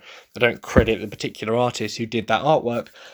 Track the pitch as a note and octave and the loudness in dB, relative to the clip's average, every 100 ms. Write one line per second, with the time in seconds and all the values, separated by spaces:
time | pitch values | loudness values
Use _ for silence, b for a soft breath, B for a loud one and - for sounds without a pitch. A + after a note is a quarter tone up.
0 | B B B - A#2+ - - - A2+ G#2+ | B B B 0 0 0 2 4 4 2
1 | G#2 - - - G#2+ A#2 A#2+ - G#2+ - | -4 -8 -10 -6 -2 0 0 -2 -8 -6
2 | A2+ A#2 G2+ A2 C3+ D#3 A2+ A#2+ - B | -4 -4 0 0 4 2 2 -6 -8 B
3 | B | B